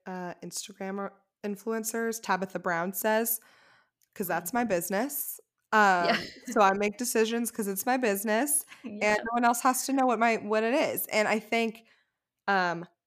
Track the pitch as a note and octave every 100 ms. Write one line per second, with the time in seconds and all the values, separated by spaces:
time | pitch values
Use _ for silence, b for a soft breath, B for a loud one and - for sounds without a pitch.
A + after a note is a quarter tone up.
0 | F#3+ F#3 F3 - F3 - - G3 F#3+ G3
1 | G3 - _ _ G#3 G3+ A3+ A3+ A3 A3+
2 | A3+ A3 - F#3 F#3+ F3 F3+ E3+ F#3 -
3 | A3 A3 A3+ - b b b b b _
4 | _ - F#3 E3+ F3 A#3+ A#3 F3 F3 F#3+
5 | C#4 - - - _ _ _ A3 G3+ F3+
6 | F3 G#3 - - - A#3 G3 G3+ G#3 G#3
7 | B3 A3+ A3 A#3 A#3 - G3+ G3 B3+ C4
8 | A#3+ G3 A3 G#3+ D4 - - B A#3+ G#3
9 | G#3 G#3 A3+ A#3+ A#3+ A#3 B3+ B3+ - C4+
10 | B3+ A3 A#3 A3 G#3 A3 A3+ C#4+ G3+ -
11 | - G#3+ G#3+ G#3+ A3 A#3 A3+ A3 b b
12 | b b _ _ - G3 F3+ E3+ F3 _